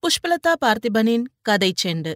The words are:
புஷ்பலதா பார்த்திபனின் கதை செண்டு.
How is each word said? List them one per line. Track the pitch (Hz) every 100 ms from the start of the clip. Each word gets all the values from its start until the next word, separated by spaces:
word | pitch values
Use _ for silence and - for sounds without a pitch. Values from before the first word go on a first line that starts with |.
புஷ்பலதா | 339 - 349 339 339 330
பார்த்திபனின் | 247 220 233 214 220 233 240 _
கதை | - 202 190 185
செண்டு. | 185 165 160